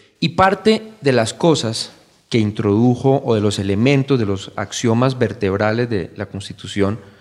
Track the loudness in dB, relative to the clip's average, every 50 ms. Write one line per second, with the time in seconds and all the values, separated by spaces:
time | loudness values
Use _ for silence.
0 | _ _ _ _ -4 -4 2 2 2 2 2 2 2 2 2 2 -2 -12 -18 -2
1 | 0 2 2 2 2 0 -2 0 2 2 2 2 0 -4 -4 -6 -8 -10 -12 -20
2 | _ _ _ _ _ _ 0 0 0 0 -2 -2 0 2 2 4 4 4 2 2
3 | 2 2 2 2 0 0 0 2 2 0 -2 -2 -2 -2 0 2 2 2 2 2
4 | 2 0 0 0 0 -2 -4 -6 -6 -12 -8 -10 -8 -8 -8 -2 0 2 2 2
5 | 2 0 0 0 -2 -2 -2 -2 -2 -2 0 0 0 0 0 -2 -2 -2 -2 -4
6 | -6 -6 -8 -12 -12 -10 -10 -14 -12 -14 -16 -16 -14 -8 -2 0 0 0 -2 -4
7 | -10 -20 -20 -20